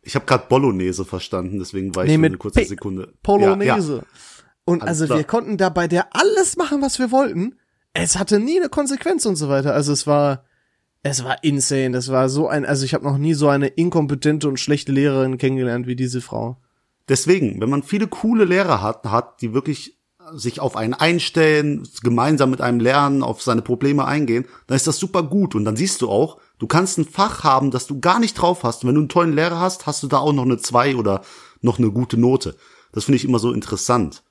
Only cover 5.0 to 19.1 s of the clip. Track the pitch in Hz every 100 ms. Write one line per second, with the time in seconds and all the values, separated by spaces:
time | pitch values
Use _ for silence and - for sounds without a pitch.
5 | 160 139 147 233 220 196 185 165 170 175
6 | - - 370 427 370 - 320 285 277 -
7 | 254 262 277 170 214 - _ _ _ -
8 | 170 190 196 208 240 349 349 - 277 277
9 | 330 349 220 170 147 139 139 139 147 147
10 | - 147 147 135 _ _ _ _ _ _
11 | - 127 123 131 156 143 127 139 131 123
12 | 123 131 131 139 156 147 127 139 135 156
13 | 139 139 151 151 147 139 139 - 175 170
14 | 147 139 151 151 147 131 - 143 - 135
15 | 143 135 131 131 135 131 123 120 123 123
16 | 127 123 - 113 113 127 _ _ _ _
17 | - 131 156 190 127 98 110 143 - 208
18 | 214 - 220 226 190 180 185 117 104 -
19 | 110